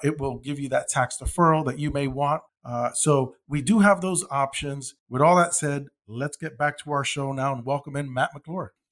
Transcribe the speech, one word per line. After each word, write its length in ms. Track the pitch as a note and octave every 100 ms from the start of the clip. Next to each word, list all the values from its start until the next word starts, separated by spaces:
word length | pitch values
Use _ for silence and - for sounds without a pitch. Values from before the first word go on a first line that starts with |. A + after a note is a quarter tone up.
it 160 | C#3+ D3
will 160 | C3+ B2
give 240 | C#3 C#3+
you 80 | C3+
that 220 | C3 -
tax 260 | C#3 B2 -
deferral 480 | - - E3 D#3
that 140 | C3+ D3
you 120 | D3+
may 160 | D3 C#3
want. 360 | C3 C#3+ D#3 - _
Uh, 300 | B2 A#2+ B2
so 420 | - D#3 C#3 B2+ - -
we 140 | C#3+
do 160 | B2+ A3
have 240 | G3+ F#3
those 240 | F#3 F3 -
options. 640 | C#3 C3+ - C#3+ C#3 B2+ - -
With 140 | B2+
all 140 | D#3 F3+
that 180 | E3+
said, 320 | - D3 C#3+ C#3 _ -
let's 300 | A#2 D3 -
get 220 | D#3+ A#2+
back 180 | D3 C#3+
to 120 | D3
our 100 | C#3+
show 300 | C3+ C#3+ C3+
now 220 | C3+ C3+
and 100 | B2+
welcome 320 | A#2+ C#3 C#3+ C#3
in 160 | C#3
Matt 220 | B2+ C3+
McClure. 400 | C#3+ D#3 F3+ A#2 _ _